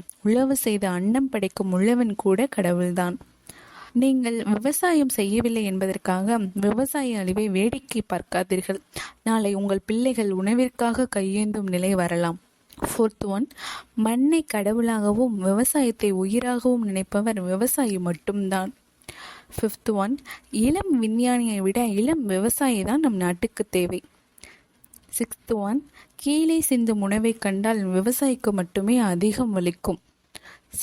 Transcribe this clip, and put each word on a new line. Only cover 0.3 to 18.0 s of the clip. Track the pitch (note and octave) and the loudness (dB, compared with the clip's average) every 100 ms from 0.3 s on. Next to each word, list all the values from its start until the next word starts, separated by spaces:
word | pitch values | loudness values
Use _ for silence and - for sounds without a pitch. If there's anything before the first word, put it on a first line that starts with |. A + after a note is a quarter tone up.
| A#3 C4 C4+ | 2 2 0
செய்து | A#3 G#3 G3 | 0 0 0
அன்னம் | F3+ G3 B3 C4+ | 0 0 2 0
படைக்கும் | G#3+ G3 - G3 | -2 -4 -2 0
உழவன் | F3+ G#3 A#3+ A#3 G3+ | 2 4 4 0 0
கூட | G3+ F#3+ C4+ | 2 2 2
கடவுள்தான். | - F3 F3 F3+ F3+ F3+ F3+ - _ - - - - - | 0 0 0 0 0 -2 -4 -12 _ -20 -20 -20 -20 -4
நீங்கள் | A#3+ C4+ C4 A#3 A#3 | 0 2 2 0 -2
விவசாயம் | G3+ G#3+ C4 D4 F4+ D#4+ C4+ | 0 0 0 0 2 2 2
செய்யவில்லை | - G3+ A3 A#3 A3+ | 0 0 0 0 0
என்பதற்காக | G3+ F#3+ F#3+ F#3+ - F#3 G3+ A#3 F#3+ | -2 0 -2 -2 -2 0 0 0 -2
விவசாய | G3 G#3 G#3+ C4+ D4+ C4 A3 | -2 0 0 0 -2 -2 -2
அழிவை | F#3 F#3+ G#3+ | -2 -2 0
வேடிக்கை | F#3 A3 C4+ - A3+ - | 0 0 -2 -6 -6 -4
பார்க்காதீர்கள். | - - - F#3 F#3+ F#3+ G3 - - - - | -6 -4 -4 0 -2 -2 -6 -10 -16 -16 -8
நாளை | A3+ A3+ G3+ | -2 0 0
உங்கள் | G3 G3+ G3 - | 0 0 -2 0
பிள்ளைகள் | A3 C4 B3 G#3 | 0 0 0 0
உணவிற்காக | F#3 F#3+ A#3+ B3+ - A#3 A#3 B3 G3+ | 0 2 2 0 0 -2 0 -2 -2
கையேந்தும் | G3 G3 G#3+ G#3+ G3 | -2 -2 -2 -2 -2
நிலை | F3+ F#3 F#3+ | -2 0 0
வரலாம். | E3+ E3+ E3+ E3+ - _ _ - | 0 0 -2 -4 -12 _ _ -10
ஃபோர்த் | - - A3 - G#3 | -6 0 0 0 -4
ஒன், | G3 C#4 - - - - - | -4 -4 -8 -14 -14 -8 -2
மண்ணை | A3 A#3+ C#4+ E4 D4+ | 0 2 4 2 0
கடவுளாகவும் | G#3+ G3+ A3 A#3 A3 G#3 G#3 B3+ G3+ | -2 0 2 2 2 2 2 2 2
விவசாயத்தை | F#3 G3 B3+ D4+ B3 A3+ G#3 | 2 2 2 2 0 0 0
உயிராகவும் | F#3+ F#3+ A3+ B3 B3 B3+ B3 | 0 0 0 0 0 2 2
நினைப்பவர் | G#3+ F#3+ F#3+ G3+ A3 A3 | 0 -2 -2 -2 0 -2
விவசாயி | F3+ F#3+ B3 - B3 | -2 0 0 0 0
மட்டும்தான். | F#3+ | 0